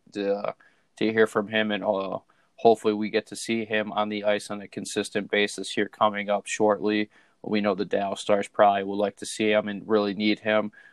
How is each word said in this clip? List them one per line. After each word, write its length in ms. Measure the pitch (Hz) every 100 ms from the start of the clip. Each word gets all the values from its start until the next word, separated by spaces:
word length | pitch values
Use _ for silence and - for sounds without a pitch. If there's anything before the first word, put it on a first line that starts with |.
| _
to, 420 | 101 98 101 104 - _ _ _ -
to 160 | 107
hear 120 | 110 110
from 200 | 110 104
him, 240 | 110 107
and, 120 | 104
uh, 360 | 98 98 95 - _ _ _ -
hopefully 400 | 117 110 110 104
we 160 | 107
get 160 | 107 -
to 80 | 101
see 280 | - 113
him 280 | 110 107 104
on 180 | 104 107
the 140 | 104
ice 260 | 104 104 -
on 140 | 101
a 40 | 101
consistent 600 | - 95 107 101 104 98
basis 400 | 104 104 - 95
here 180 | - 101
coming 440 | - 107 104 101
up 160 | 101 -
shortly. 640 | - 107 101 104 104 104 _ _ _
We 180 | - 104
know 140 | 104 95
the 100 | 90
Dallas 360 | 98 98 98
Stars 260 | - 101 101
probably 360 | - 104 101
would 120 | 98 101
like 220 | 101 -
to 100 | -
see 240 | - 107
him 160 | 107 104
and 200 | 101 -
really 280 | 107 104 95
need 240 | 107 104
him. 320 | 110 107 107 - -